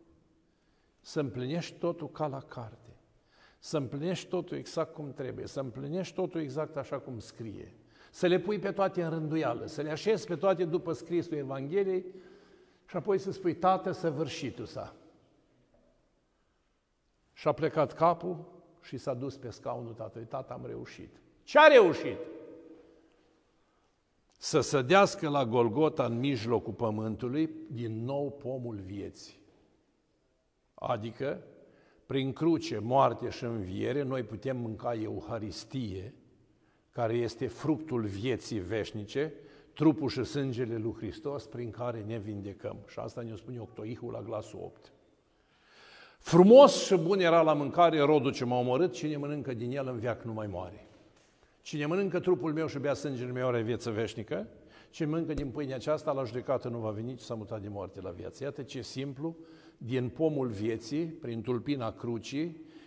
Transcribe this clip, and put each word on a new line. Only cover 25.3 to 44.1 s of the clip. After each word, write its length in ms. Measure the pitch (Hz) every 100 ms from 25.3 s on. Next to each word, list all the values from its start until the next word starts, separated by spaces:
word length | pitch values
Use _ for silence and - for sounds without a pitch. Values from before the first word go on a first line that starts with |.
| 143
Golgota, 600 | 120 120 117 117 156 156
în 140 | 120 113
mijlocul 540 | 139 127 113 110 117
pământului, 800 | 98 113 107 110 107 123 143 160 - -
din 340 | 117 117 110
nou 260 | 120 139 143
pomul 460 | - 120 131 120 104
vieții. 640 | 92 101 92 - - - _ _ _ _ _ _ _ _ _ _ _ _ _
Adică, 680 | - - 117 113 - 135 170 - - - - _ _ -
prin 260 | 135 135
cruce, 460 | - 160 160 - 110
moarte 520 | 110 135 131 113 120
și 140 | -
înviere, 580 | 120 113 92 98 110 139
noi 200 | 131 131
putem 340 | 117 107 135 127
mânca 380 | 113 107 123
Euharistie, 1200 | 117 107 101 - 117 104 - - 131 110 92 101 - - _ _ _ _ _ _
care 240 | - 113
este 320 | 120 117 - 120
fructul 580 | - 143 151 156 123
vieții 540 | 104 98 127 113 - 110
veșnice, 760 | 90 110 101 110 104 135 156 - - - -
trupul 360 | - 165 123 135
și 160 | 127
sângele 520 | 113 143 135 117 120 113
lui 180 | 110 -
Hristos, 500 | 113 113 139 139 -
prin 240 | 123 120
care 340 | 104 123 113 104
ne 120 | 113
vindecăm. 580 | 101 101 98 92 110 101 -
Și 120 | -
asta 220 | 117 -
ne-o 160 | 117 107
spune 240 | - 123
Octoihul 520 | 107 - 107 120 117